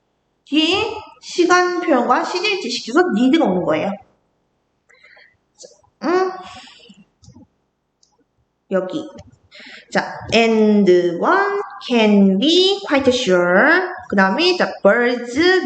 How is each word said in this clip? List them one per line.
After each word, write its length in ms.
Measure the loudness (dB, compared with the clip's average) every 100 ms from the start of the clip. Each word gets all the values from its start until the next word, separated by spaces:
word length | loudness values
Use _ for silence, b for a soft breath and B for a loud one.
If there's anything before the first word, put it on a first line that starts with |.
| _ _ _ _
뒤에 500 | -4 -2 0 -2 -4 -8 -16 -20
시간 580 | -8 0 2 2 2 -2
표현과 440 | -2 0 0 -2
시제일치 440 | -2 -4 -4 -4 -6
시켜서 300 | -10 -2 0 0
did가 320 | 0 2 2 0
오는 160 | -2
거예요. 260 | -2 -4 -4 -8 _ _ _ _ _ _ _ _ _ b b b b b _ _
자, 120 | -20 _ _ -10 -2
음. 220 | -2 -2 -6 B B B B B B _ _ -20 -20 -20 _ _ _ _ _ _ _ _ _ _ _ -6
여기. 380 | -4 -4 -8 -12 -18 -20 _ _ B B B B
자, 280 | -6 -6 -12 -2
and 580 | 0 2 2 4 4 4 4 2 -2
one 400 | 0 0 0 -4 -8 -12 -2
can 520 | 2 4 4 4 2
be 420 | 2 2 2 0 -2
quite 240 | 0 0
sure. 760 | 0 0 0 2 4 4 2 -2 -10 -4
그 80 | 0
다음에, 400 | 2 2 0 0
자, 160 | -2 0
birds 560 | 2 2 0 -2 -6 0 2 2